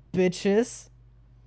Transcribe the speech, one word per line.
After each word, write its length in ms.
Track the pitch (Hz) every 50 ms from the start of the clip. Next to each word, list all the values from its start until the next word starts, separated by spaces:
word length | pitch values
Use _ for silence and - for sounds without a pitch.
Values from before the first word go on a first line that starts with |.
| - -
Bitches. 760 | - 180 185 185 185 - - 202 196 214 247 - - - - - - - - - - - - - - - -